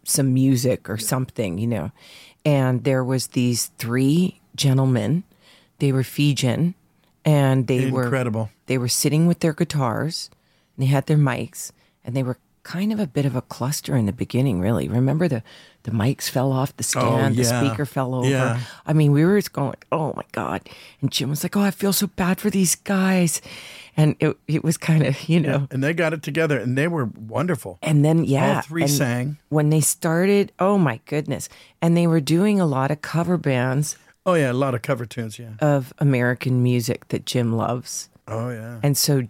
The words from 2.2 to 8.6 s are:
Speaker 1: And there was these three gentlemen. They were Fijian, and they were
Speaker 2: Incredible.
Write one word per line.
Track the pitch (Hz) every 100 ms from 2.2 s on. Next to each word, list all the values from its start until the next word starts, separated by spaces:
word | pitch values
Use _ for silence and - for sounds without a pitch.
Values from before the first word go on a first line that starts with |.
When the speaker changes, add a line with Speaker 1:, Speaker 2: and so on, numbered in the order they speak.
| - _
Speaker 1:
And | 151 143 131 123 139
there | 131
was | 127 131 -
these | 131 123 117 - -
three | 113 123 135 165 185 - _ -
gentlemen. | 139 131 135 123 107 170 - _ _ _ _ -
They | 143
were | 131
Fijian, | 123 - 147 123 127 113 170 - _ _ _ _ 156
and | 147 135 131 120
they | 127 131
were | 127
Speaker 2:
Incredible. | 123 131 123 110 110 _